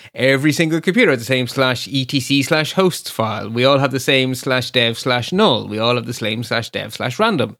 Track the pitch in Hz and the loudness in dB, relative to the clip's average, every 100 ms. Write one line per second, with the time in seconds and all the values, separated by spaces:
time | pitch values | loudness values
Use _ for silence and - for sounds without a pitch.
0 | - - 127 135 151 147 160 165 185 202 | -14 -2 2 2 2 2 0 0 0 2
1 | 208 127 117 131 123 139 127 123 95 135 | 4 2 0 -2 -2 0 0 0 -2 -4
2 | 131 143 127 139 131 156 151 - 190 - | -2 -2 0 0 2 0 0 2 2 0
3 | - - 110 101 104 117 131 139 135 131 | -8 -4 -2 -4 -4 2 4 4 2 0
4 | - 135 131 127 139 127 123 123 117 113 | 2 2 2 -2 0 -2 0 0 0 0
5 | 135 123 120 185 208 110 101 104 117 123 | -2 -2 0 2 2 2 -2 -2 0 0
6 | 117 120 110 110 117 117 110 101 104 - | -2 -6 -4 -4 -4 -4 -4 -8 -8 -6
7 | 113 127 220 170 110 | -6 0 0 0 -2